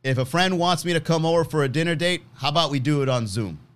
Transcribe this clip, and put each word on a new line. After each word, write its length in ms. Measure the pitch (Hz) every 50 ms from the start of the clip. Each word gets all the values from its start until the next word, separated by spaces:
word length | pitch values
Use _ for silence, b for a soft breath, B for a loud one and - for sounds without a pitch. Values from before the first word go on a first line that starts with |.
| -
If 120 | 135 131
a 80 | 123 127
friend 360 | 131 160 170 185 190 185 170
wants 240 | 170 175 180 160 -
me 80 | 175
to 80 | 170 160
come 260 | 156 - 165 165 160
over 180 | 165 165 165 165
for 200 | 160 - 156 143
a 40 | 131
dinner 280 | 117 156 165 170 170
date, 260 | 151 170 175 180 165 - - -
how 140 | - 135 143
about 200 | 147 170 165 143
we 80 | 143 135
do 240 | 120 147 151 143
it 60 | 135 131
on 180 | 127 123 113
Zoom? 320 | 104 95 117 107 95 80 76 - _ _